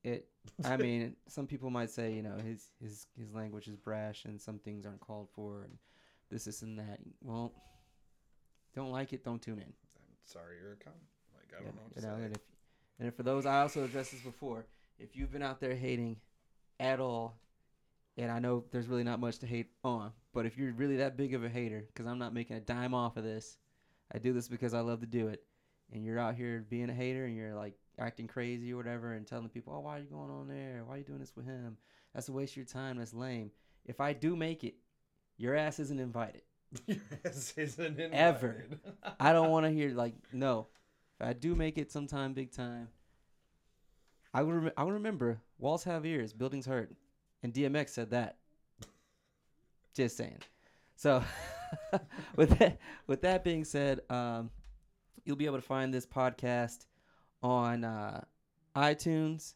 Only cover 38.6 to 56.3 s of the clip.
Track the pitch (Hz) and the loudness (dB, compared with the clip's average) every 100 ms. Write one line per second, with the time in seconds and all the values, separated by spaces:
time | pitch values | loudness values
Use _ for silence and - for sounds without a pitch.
38.6 | - - - - - - 139 165 160 160 | -10 -12 -12 -10 -10 6 8 10 10 8
39.6 | 156 156 143 123 120 117 - 127 135 117 | 6 4 2 2 0 -2 -8 0 4 2
40.6 | 110 _ _ _ _ _ 117 123 156 170 | 0 _ _ _ _ _ -2 0 2 4
41.6 | 160 151 143 147 143 139 135 135 127 - | 2 0 -4 -4 -4 -2 -2 -2 -6 -6
42.6 | 120 120 113 - _ _ _ _ _ _ | -6 -6 -12 -16 _ _ _ _ _ _
43.6 | _ _ _ _ _ _ _ 127 156 170 | _ _ _ _ _ _ _ 2 4 4
44.6 | 160 - 160 208 214 180 120 113 - - | 2 2 0 2 0 2 2 2 -6 -4
45.6 | 127 165 180 165 156 156 110 107 131 143 | 0 2 2 0 0 0 -2 -2 -2 -2
46.6 | 127 131 107 - _ _ _ _ 123 120 | 0 0 0 -8 _ _ _ _ -2 2
47.6 | 143 147 143 - 110 120 110 - _ _ | 4 2 0 -4 0 0 0 -6 _ _
48.6 | _ _ - _ _ _ _ _ _ _ | _ _ -20 _ _ _ _ _ _ _
49.6 | _ _ _ - 120 - - - - _ | _ _ _ 0 0 0 -8 -8 -18 _
50.6 | _ _ _ - 143 131 120 - - - | _ _ _ 2 6 6 4 -4 -8 -8
51.6 | - - - - - - - - 156 - | -8 -8 -2 -2 -2 -12 -4 8 10 12
52.6 | 185 - - - - 135 180 185 180 165 | 10 8 -10 -12 -2 4 6 4 4 0
53.6 | 151 143 143 131 - 123 120 117 113 - | 2 2 4 2 0 0 0 -2 -6 -10
54.6 | - - _ _ _ - - 143 147 135 | -18 -20 _ _ _ -10 -2 0 2 0
55.6 | - 131 131 127 123 135 127 | 0 0 2 0 0 2 2